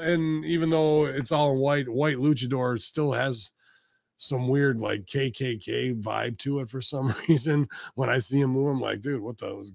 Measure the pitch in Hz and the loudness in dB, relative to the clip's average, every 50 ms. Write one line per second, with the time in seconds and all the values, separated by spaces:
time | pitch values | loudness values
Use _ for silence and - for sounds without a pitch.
0 | 160 165 175 165 160 156 156 156 156 160 170 165 165 160 165 156 156 151 151 151 | 0 0 0 2 2 0 -2 -2 -2 0 0 0 2 2 4 4 4 4 4 4
1 | 151 139 135 135 123 - 165 147 147 143 135 131 135 143 143 143 131 123 113 135 | 2 2 0 -4 -2 0 2 2 4 4 4 2 2 2 2 2 0 0 0 0
2 | 147 156 135 123 135 151 147 117 127 123 135 127 123 123 120 110 - - - 156 | 2 2 2 2 2 2 2 2 0 -2 0 0 0 0 0 -2 -4 -4 -2 -2
3 | 151 139 120 120 131 135 120 107 - - _ _ _ _ _ _ _ _ _ _ | 0 0 0 0 0 0 -2 -4 -6 -8 _ _ _ _ _ _ _ _ _ _
4 | _ _ _ - - - 139 123 127 127 135 143 143 139 120 110 107 104 107 104 | _ _ _ -8 -4 -2 -2 0 0 2 2 4 4 2 2 0 0 -2 -2 -4
5 | 92 - - 139 135 127 - - 135 127 117 107 - 110 117 123 123 127 120 110 | -4 -4 -2 -2 -2 -2 -2 -4 -4 -4 -4 -4 -6 -4 -4 -2 -2 -2 -2 -4
6 | 101 110 107 110 113 117 110 - - 139 139 139 131 110 135 131 120 - 143 135 | -4 -4 -2 -2 -2 -4 -4 -4 -4 -2 -2 -2 -4 -6 -6 -6 -6 -4 -2 0
7 | 135 127 - - - 170 156 135 - 160 147 147 135 - - - - - - 127 | 0 0 0 0 2 2 2 2 4 2 2 2 2 0 -4 -12 -14 -8 -4 -2
8 | 131 117 123 131 - - 135 143 139 131 131 135 139 147 135 127 107 107 104 104 | 0 2 2 2 0 2 2 2 4 4 2 2 2 2 0 0 -2 -2 -4 -4
9 | 107 143 139 113 101 120 117 - - 98 101 98 101 101 | -4 -4 -4 -4 -6 -8 -8 -8 -8 -10 -10 -10 -12 -14